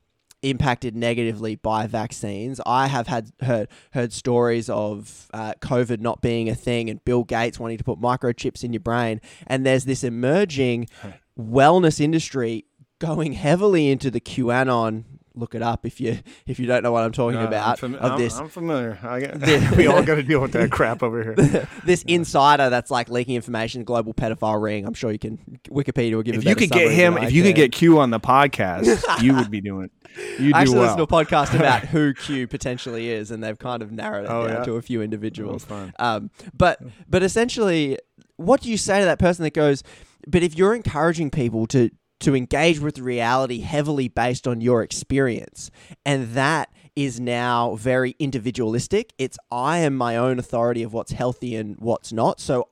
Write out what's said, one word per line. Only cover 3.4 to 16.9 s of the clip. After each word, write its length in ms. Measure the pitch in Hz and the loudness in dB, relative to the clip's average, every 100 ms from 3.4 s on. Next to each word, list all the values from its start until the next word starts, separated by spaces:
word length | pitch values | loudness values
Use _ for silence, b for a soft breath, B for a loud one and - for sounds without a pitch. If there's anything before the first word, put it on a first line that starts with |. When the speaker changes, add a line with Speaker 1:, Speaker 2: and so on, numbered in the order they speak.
Speaker 1:
heard, 260 | 127 117 104 b b | -2 -2 -4 b b
heard 200 | 135 120 | -6 -6
stories 560 | - 131 120 120 117 113 | -6 -2 2 2 0 -2
of, 580 | 107 104 104 104 - - | -4 -4 -8 -14 -20 -16
uh, 220 | 110 107 - | -12 -10 -10
covid 400 | - 123 120 113 | -2 0 0 -2
not 200 | 113 - | -4 -2
being 280 | 123 117 113 | -2 -2 -2
a 60 | 113 | -4
thing 320 | - 120 113 | -4 -4 -4
and 160 | 107 | -6
Bill 200 | - 123 | 0 0
Gates 360 | 117 117 117 - | 0 -2 -2 -4
wanting 200 | 117 113 | -8 -8
to 40 | |
put 160 | - 87 | -6 -2
microchips 640 | 123 123 120 120 127 - | -2 -2 -2 -4 -6 -6
in 80 | 120 | -6
your 80 | 113 | -6
brain." 380 | 117 120 117 107 B B B | -2 -2 -2 -4 B B B
And 180 | 131 131 | -2 2
there's 200 | 131 123 | 2 0
this 180 | 131 | -4
emerging 840 | 127 117 127 170 202 139 127 117 113 B | -4 -2 0 2 0 0 0 -2 -6 B
Speaker 2:
Huh. 120 | 104 B B - | -18 B B -12
Speaker 1:
wellness 600 | 110 127 143 180 165 151 | 0 6 6 6 4 2
industry 680 | 147 165 - 135 117 113 - _ _ - | 0 0 -2 -4 -4 -4 -10 _ _ -10
going 340 | 156 - 156 | -6 -4 -4
heavily 560 | 131 143 175 208 175 143 | -2 0 2 4 4 4
into 220 | 135 135 | 2 0
the 100 | 117 | -4
QAnon 840 | - - 120 123 131 120 113 110 117 139 _ - | -6 -4 0 2 2 0 0 -4 -10 -20 _ -12
look 180 | 117 113 | -10 -6
it 60 | |
up 240 | 117 120 117 | -4 -4 -6
if 140 | - | -6
you, 180 | 123 110 - B - | -4 -6 -8 B -12
if 120 | 123 | -6
you 60 | 123 | 0
don't 160 | 123 | 0
know 80 | 120 | 2